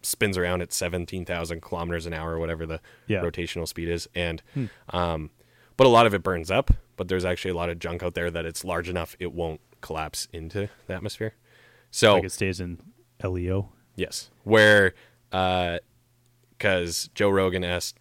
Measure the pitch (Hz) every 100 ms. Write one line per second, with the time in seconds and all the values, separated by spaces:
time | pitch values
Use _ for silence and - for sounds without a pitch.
0 | - - 107 92 87 90 87 - 87 90
1 | 85 92 85 87 82 82 - 87 85 85
2 | 82 82 82 82 82 82 80 80 - -
3 | - 101 85 85 87 87 82 - 82 85
4 | - 90 85 82 _ 139 117 - - 90
5 | 87 80 78 _ _ _ _ - 131 117
6 | 117 98 95 87 82 101 - - - -
7 | 90 92 90 90 92 87 85 85 85 87
8 | 87 87 87 85 82 80 92 85 87 90
9 | 82 - 87 80 82 78 _ _ - 78
10 | 76 - - 85 80 104 101 - - 92
11 | 101 - 110 _ _ _ _ _ _ -
12 | 110 98 92 - 95 90 87 85 - _
13 | _ _ 95 92 90 95 98 _ _ -
14 | 90 - - _ - 110 107 104 95 -
15 | - _ _ 92 92 90 87 85 _ _
16 | _ _ _ _ _ _ 107 92 87 82
17 | - - 101 98 95 92 87 90 - -